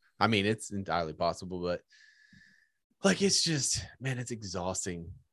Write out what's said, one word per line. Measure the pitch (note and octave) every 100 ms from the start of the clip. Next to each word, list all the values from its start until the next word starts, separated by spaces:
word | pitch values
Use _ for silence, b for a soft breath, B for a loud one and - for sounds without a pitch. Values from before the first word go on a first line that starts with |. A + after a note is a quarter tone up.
| _ -
I | G#2+
mean, | G#2 G#2
it's | A2+ -
entirely | G2+ F#2+ E2+ D#2+
possible, | D#2 E2+ E2 F2+ F2+
but, | F2 F2 _ b b b b b b b b b _ _
like, | G3 F#3
it's | G3 -
just, | E3 D3 - - - -
man, | C3 B2
it's | A#2+
exhausting. | A2 G#2 F#2 F#2 F#2 F#2+ E2+ E2+ - _